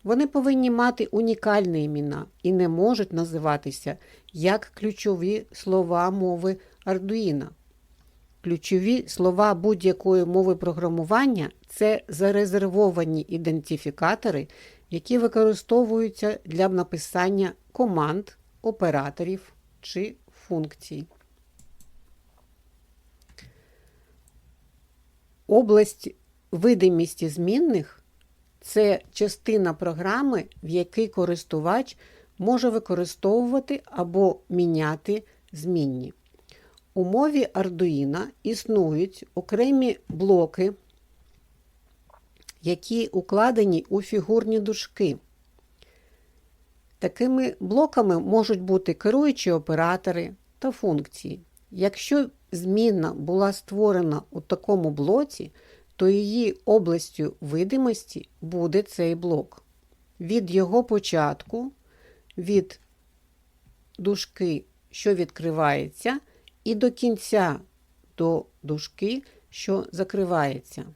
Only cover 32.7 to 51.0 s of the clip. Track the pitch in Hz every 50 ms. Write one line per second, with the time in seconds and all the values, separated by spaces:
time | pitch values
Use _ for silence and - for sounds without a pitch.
32.7 | 220 226 220 - 180 175 180 165 - _ - 196 208 240 247 240 254 269 269 -
33.7 | 277 277 _ - - 269 180 170 170 190 196 185 - - _ _ 185 180 175 170
34.7 | 165 156 156 151 156 156 _ - 202 214 208 _ _ _ _ _ - 151 151 180
35.7 | 180 165 147 139 131 127 131 143 - _ _ _ _ _ _ - - _ _ _
36.7 | _ _ _ _ _ 190 185 180 196 247 285 302 294 277 247 - - 185 190 185
37.7 | 175 165 185 175 151 139 139 139 143 175 208 277 _ _ _ 208 226 226 - -
38.7 | 220 202 175 160 151 156 180 190 - - - _ _ 180 180 - 214 202 240 269
39.7 | 277 262 262 240 - - _ - - 160 190 196 196 175 165 156 - - 185 202
40.7 | 202 _ _ _ _ _ _ _ _ _ _ _ _ _ _ _ _ _ _ _
41.7 | _ _ _ _ _ _ _ _ - _ _ _ _ _ _ - _ _ - 170
42.7 | 175 175 - - 226 233 226 - - 185 180 - 196 202 220 254 247 226 208 196
43.7 | 170 165 - - 196 208 196 - 226 202 156 208 220 226 220 220 220 220 202 208
44.7 | 214 - - - _ - 202 156 131 - _ _ _ _ _ _ _ _ _ _
45.7 | _ _ - _ _ _ _ _ _ _ _ _ _ _ _ _ _ _ _ _
46.7 | _ _ _ _ _ _ - 185 - - 233 254 262 262 262 247 - - 190 185
47.7 | 208 269 302 302 - 262 220 190 170 165 - 185 202 220 214 220 220 185 185 185
48.7 | 190 190 190 - 160 - - 208 226 277 302 294 262 - - 185 170 160 151 -
49.7 | 156 156 165 170 180 185 - 190 175 170 170 170 190 _ _ _ _ _ - 269
50.7 | 247 - - 196 160 147